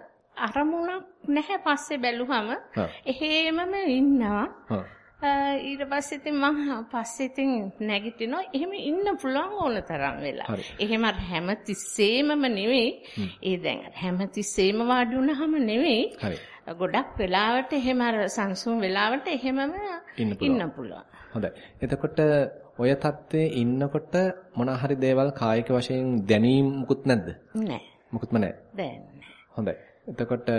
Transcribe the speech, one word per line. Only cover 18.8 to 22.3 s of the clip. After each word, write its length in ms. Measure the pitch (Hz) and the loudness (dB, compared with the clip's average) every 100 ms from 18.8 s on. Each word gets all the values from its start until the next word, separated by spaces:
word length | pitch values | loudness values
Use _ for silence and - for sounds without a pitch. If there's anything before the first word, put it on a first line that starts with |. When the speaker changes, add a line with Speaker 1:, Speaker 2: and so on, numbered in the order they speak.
| 190 196 214 277 359 | 2 2 2 0 -2
Speaker 1:
එහෙමම 320 | 269 262 262 277 381 415 339 - | -2 0 0 -2 -4 -6 -8 -10
Speaker 2:
ඉන්න 200 | - 220 | -4 -2
පුළුවන්. 280 | 202 277 247 | 0 2 2
Speaker 1:
ඉන්න 100 | 160 | 0
පුළුවන්. 340 | 135 110 85 - - - | -6 -10 -12 -16 -20 -8
Speaker 2:
හොඳයි. 220 | 117 98 - - - | -4 -4 -6 -18 -8
එතකොට 400 | 123 135 151 160 151 | -4 -2 -2 2 4